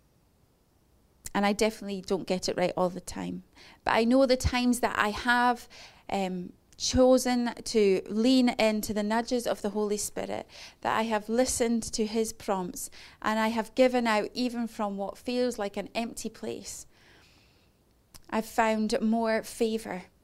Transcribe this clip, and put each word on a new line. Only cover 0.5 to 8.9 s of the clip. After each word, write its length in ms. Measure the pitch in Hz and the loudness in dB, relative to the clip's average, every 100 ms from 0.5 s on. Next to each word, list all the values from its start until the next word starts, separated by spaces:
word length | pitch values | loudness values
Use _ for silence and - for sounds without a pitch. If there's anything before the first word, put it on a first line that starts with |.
| _ _ _ _ _ _ _ - | _ _ _ _ _ _ _ -8
And 100 | 202 | 0
I 80 | 202 | 0
definitely 480 | 208 220 220 202 196 | 2 0 -2 -8 -8
don't 280 | 180 190 - | -4 -4 -2
get 200 | 185 - | -4 -2
it 80 | - | 0
right 160 | 180 - | 0 0
all 140 | 180 | -2
the 100 | 180 | -2
time. 420 | - - 180 180 - - - - | -10 -8 -8 -8 -12 -20 -20 -6
But 100 | - | 0
I 100 | 220 | 2
know 200 | 233 262 | 4 4
the 120 | 269 254 | 6 4
times 440 | - 254 247 240 | 2 0 2 2
that 160 | 214 - | 0 0
I 120 | 208 | 0
have, 600 | 208 247 247 247 240 - - - - - | 0 2 4 4 0 -6 -20 -20 -20 -6
um, 440 | 196 190 185 180 - _ - | -2 -2 -4 -8 -14 _ -8
chosen 760 | - 254 254 254 254 247 240 - | 0 6 8 8 4 0 -2 -4
to 380 | - 226 202 185 - | -2 4 4 4 0
lean 440 | 208 240 262 247 | 2 4 6 4
into 440 | - 220 214 208 | 4 2 2 -2